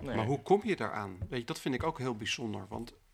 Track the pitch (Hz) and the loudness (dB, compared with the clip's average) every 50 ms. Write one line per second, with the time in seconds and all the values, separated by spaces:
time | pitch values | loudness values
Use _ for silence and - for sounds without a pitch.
0 | - 139 113 107 110 117 143 - - - 190 208 208 220 175 - 113 98 - - | -6 -2 0 2 2 2 2 2 4 6 6 6 6 4 0 2 0 0 -2 -2
1 | 104 98 95 85 98 - 139 123 117 - 156 - - 160 131 120 - 160 156 - | -4 -6 -6 -6 -6 -4 -4 -2 -2 -4 -4 -4 0 0 2 2 2 0 0 0
2 | 123 131 120 107 107 98 - - 123 110 104 101 98 98 110 113 117 - - - | -2 -2 -2 -2 -2 -2 -2 -2 -2 -2 -4 -4 -6 -6 -8 -8 -8 -8 -12 -16
3 | _ _ | _ _